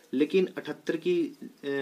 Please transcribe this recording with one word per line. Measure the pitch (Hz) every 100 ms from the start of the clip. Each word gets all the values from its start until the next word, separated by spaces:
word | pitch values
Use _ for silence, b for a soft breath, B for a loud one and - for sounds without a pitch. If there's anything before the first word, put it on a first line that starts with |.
| B
लेकिन | 127 147 190 180
अठहत्तर | - 151 147 - 160
की, | 170 175 156 -
अ, | 123 - 143 139